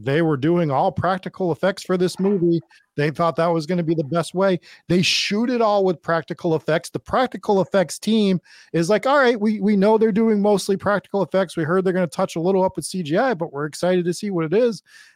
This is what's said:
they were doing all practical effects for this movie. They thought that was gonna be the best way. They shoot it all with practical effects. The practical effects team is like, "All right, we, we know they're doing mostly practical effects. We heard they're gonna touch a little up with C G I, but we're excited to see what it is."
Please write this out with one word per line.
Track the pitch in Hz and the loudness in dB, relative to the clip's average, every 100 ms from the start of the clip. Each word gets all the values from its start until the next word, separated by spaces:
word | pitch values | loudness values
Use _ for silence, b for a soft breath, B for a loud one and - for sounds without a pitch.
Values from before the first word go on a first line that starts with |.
they | 107 147 | -2 0
were | 165 143 | 0 0
doing | 147 175 160 | 0 0 0
all | 135 185 | 0 -2
practical | - 175 185 185 - 185 | -2 -2 -4 -6 -6 -4
effects | 156 185 196 | -2 -2 -4
for | - 180 | -4 -2
this | 180 - | -2 -2
movie. | 190 202 175 170 - b b - | -2 0 0 0 -4 b b -2
They | 147 | -2
thought | 143 170 165 | 0 -2 0
that | 165 | 0
was | 165 151 | 0 -2
gonna | 180 | -2
be | 165 | -2
the | 165 | -2
best | 139 170 160 | -2 -4 -4
way. | 180 196 180 B B - | 0 0 0 B B -2
They | 180 | 0
shoot | 170 - - 202 240 | 2 0 -2 -2 0
it | 240 | 0
all | 220 208 | 2 2
with | 190 170 | 2 -2
practical | - 165 - 175 180 | -2 -2 -2 -6 -2
effects. | 156 - 160 - | -2 0 -2 -2
The | - | -12
practical | - 220 254 196 - 196 | -4 -2 -2 -4 0 0
effects | 175 196 180 - | 2 0 0 -4
team | - 220 196 185 B B B | 0 2 2 0 B B B
is | 160 170 | -2 2
like, | 208 262 | 2 2
"All | 285 | 4
right, | 254 247 | 4 2
we, | 214 214 | 0 0
we | 196 208 | 2 4
know | 202 220 | 4 4
they're | 220 | 2
doing | 202 226 208 | 2 2 2
mostly | 208 202 - 190 | 2 0 0 -2
practical | 185 202 - 202 | 0 -2 -2 -4
effects. | 180 190 185 - | 0 0 -2 -2
We | |
heard | 156 185 | 0 0
they're | 190 | 0
gonna | 180 180 | 0 -2
touch | - 185 170 | -2 -4 -2
a | |
little | 170 190 | 0 2
up | 185 180 | 0 -2
with | - | -8
C | 185 | -6
G | 151 175 | -2 0
I, | 262 | 0
but | 185 165 | -2 -6
we're | 139 151 | -6 -8
excited | - 175 185 | -4 0 0
to | 175 | 0
see | 170 208 | -4 -4
what | 180 | -4
it | 160 | 0
is." | 190 240 196 _ B B | 2 2 -2 _ B B